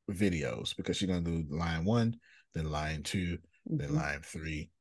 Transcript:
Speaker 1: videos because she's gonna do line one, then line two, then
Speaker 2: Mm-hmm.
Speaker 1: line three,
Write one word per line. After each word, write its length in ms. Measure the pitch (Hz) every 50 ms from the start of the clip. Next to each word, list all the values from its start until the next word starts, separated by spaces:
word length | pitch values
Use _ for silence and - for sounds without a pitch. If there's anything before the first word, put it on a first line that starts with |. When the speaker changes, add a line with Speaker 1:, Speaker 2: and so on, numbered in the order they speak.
| _ -
Speaker 1:
videos 640 | 101 87 104 98 87 80 69 62 - - - - -
because 220 | - 92 - 85
she's 100 | - 101
gonna 140 | 92 92 87
do 240 | 85 82 82 82 80 -
line 360 | 71 80 85 85 82 82 82
one, 320 | 98 117 120 113 117 117 - _ - - - _ _ -
then 160 | 82 78 78
line 320 | 76 76 76 76 78 76
two, 360 | 73 - - 98 90 87 87 87 - - _ _ -
then 220 | - 165 151 -
Speaker 2:
Mm-hmm. 80 | 69 73
Speaker 1:
line 240 | 76 - 71 71 71 -
three, 440 | - - 85 78 80 78 76 - - _ _